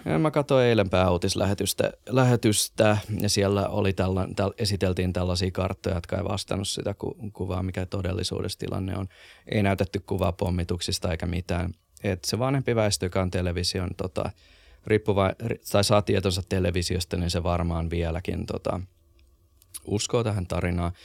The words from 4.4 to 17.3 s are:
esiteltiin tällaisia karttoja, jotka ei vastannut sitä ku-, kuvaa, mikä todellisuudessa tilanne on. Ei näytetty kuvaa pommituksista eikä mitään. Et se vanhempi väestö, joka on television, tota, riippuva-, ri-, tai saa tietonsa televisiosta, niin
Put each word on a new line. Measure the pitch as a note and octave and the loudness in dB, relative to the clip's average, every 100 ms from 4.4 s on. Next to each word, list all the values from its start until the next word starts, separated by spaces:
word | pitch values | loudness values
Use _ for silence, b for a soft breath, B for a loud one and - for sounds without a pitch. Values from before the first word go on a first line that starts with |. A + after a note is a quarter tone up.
| G2 - | -2 -2
esiteltiin | G#2 G2 F#2+ F2+ F#2 | -2 0 0 0 0
tällaisia | F#2 F2+ F2+ F#2 | 0 0 0 -2
karttoja, | F#2 F#2 G#2 F#2+ | -2 -4 -4 -4
jotka | F2+ - F#2+ | -4 -4 -4
ei | |
vastannut | F#2 G2+ - F#2+ F#2+ | -4 -6 -4 -4 -4
sitä | - G2+ | -4 -6
ku-, | G2+ - - G#2 | -6 -8 -8 -10
kuvaa, | - F#2+ F#2 | -8 -6 -4
mikä | F#2 F#2 F#2 | -4 -4 -6
todellisuudessa | G2 F2+ F#2 F2+ - G2 - | -4 -4 -4 -4 -4 -6 -6
tilanne | - G2 F#2 F#2+ | -6 -4 -4 -4
on. | F#2+ b b b - | -8 b b b -4
Ei | A2 | 0
näytetty | G2 G2 F#2+ G2 | 2 2 0 -4
kuvaa | - F#2+ F#2 | -4 0 0
pommituksista | F2 F#2+ F2 F2 F2+ - F#2 F#2 | 0 0 0 -2 -4 -4 -4 -2
eikä | E2 F2 | -2 -2
mitään. | E2+ - F2 F2 - _ - | -4 -2 -2 -2 -6 _ -6
Et | G2+ G2 | -4 -2
se | - G#2+ | -2 -2
vanhempi | C3 C#3 B2+ | 0 0 2
väestö, | A2+ G#2+ - F#2 | 2 2 2 0
joka | F#2+ | 0
on | F#2 | 0
television, | F#2 F2+ F2+ F2+ F#2+ F2+ F2+ | 0 -2 -2 -2 -2 -4 -4
tota, | F#2 - - b b b b b - | -6 -4 -6 b b b b b 0
riippuva-, | G#2+ - G2 F#2+ - A2+ | 2 4 2 2 0 -4
ri-, | A2 - | -6 0
tai | G#2 | 2
saa | G2 G#2 | 6 4
tietonsa | - G2+ G2 F#2 F#2 | 4 2 0 -2 -2
televisiosta, | F#2+ F2+ F2+ E2+ F2+ - F2 | 0 0 0 -2 -2 -2 -2
niin | E2+ | -2